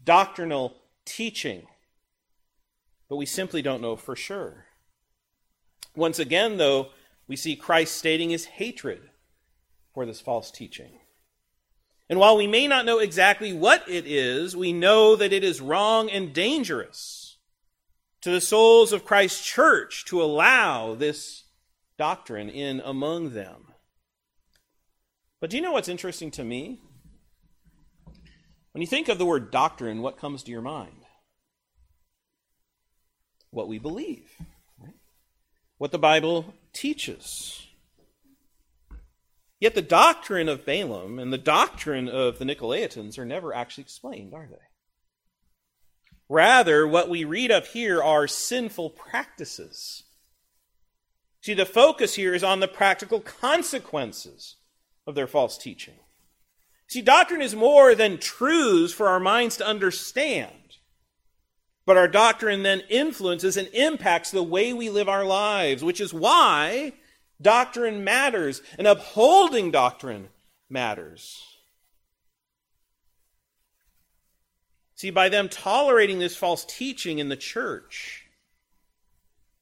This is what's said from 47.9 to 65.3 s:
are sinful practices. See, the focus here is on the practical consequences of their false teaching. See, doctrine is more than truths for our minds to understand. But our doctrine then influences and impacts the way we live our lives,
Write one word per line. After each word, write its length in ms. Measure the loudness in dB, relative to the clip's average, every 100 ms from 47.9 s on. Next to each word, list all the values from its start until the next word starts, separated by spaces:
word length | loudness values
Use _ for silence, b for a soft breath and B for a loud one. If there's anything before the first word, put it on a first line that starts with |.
| 0
are 240 | 2 2 0
sinful 640 | -4 -6 -6 -6 -10 -12
practices. 1120 | -14 -10 -10 -10 -14 -16 -16 -18 -18 -18 -18 -20 _ _ _ _ _ _ _ _ _ _ _ _ _
See, 120 | -6
the 120 | -4 0
focus 480 | 6 4 4 -4
here 200 | -2 -2
is 80 | -2
on 180 | 0 0
the 80 | -2
practical 520 | 0 0 0 -4 -6
consequences 1400 | -6 -6 -2 0 -2 -8 -8 -8 -8 -12 -20 -20 -20 -20 _ _ _ _ -10
of 80 |
their 140 | -6 -2
false 300 | 0 0 -4
teaching. 360 | -16 -16 -20 _ _ _ _ _ _ _ _ _ -14
See, 140 | 0
doctrine 400 | 6 6 6 0
is 120 | -4
more 400 | 2 6 10 10
than 240 | 8 2 -2
truths 760 | -8 -4 0 2 4 4 2
for 160 | 0 0
our 120 | 2
minds 360 | 2 2 0 -4
to 80 | -6
understand. 1080 | -2 -2 -4 -8 -4 -2 -4 -6 -14 _ _ _ _ _ _ _ _ _ _ _ _ 4
But 100 | 6
our 120 | 6
doctrine 540 | 6 4 2 -2 -2
then 200 | 0 -2 0
influences 680 | -2 -2 -4 -4 -2 -2 -4
and 120 | -4
impacts 640 | 0 0 0 0 0 0
the 120 | -4
way 300 | -2 -2 -2
we 180 | -4 -4
live 180 | -4 -2
our 160 | -2
lives, 600 | -2